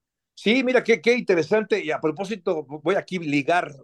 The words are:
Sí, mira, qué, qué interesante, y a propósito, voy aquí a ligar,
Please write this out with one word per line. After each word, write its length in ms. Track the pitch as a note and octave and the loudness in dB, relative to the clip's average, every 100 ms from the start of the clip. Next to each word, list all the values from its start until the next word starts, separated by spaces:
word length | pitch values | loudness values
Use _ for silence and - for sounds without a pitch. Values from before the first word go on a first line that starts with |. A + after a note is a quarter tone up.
| _ _ _ - | _ _ _ -4
Sí, 240 | G3 B3+ | 0 2
mira, 200 | B3+ B3 | 2 2
qué, 180 | - G#3 | 2 2
qué 140 | A3+ A#3+ | 2 2
interesante, 680 | F#3+ E3+ D3+ G#3+ G#3+ G3+ | 2 0 2 0 0 -2
y 60 | D3+ | -2
a 100 | C#3+ | -2
propósito, 640 | D#3 D3+ F#3+ G#3+ F#3+ D#3+ | -4 -4 -8 -6 -4 -4
voy 300 | C3 D3+ D3+ | -6 -6 -2
aquí 220 | G3 - F#3 | -2 -2 -6
a 40 | |
ligar, 540 | D#3 C#3+ C3 F3 D3+ C#3 | -2 -2 0 0 -2 -10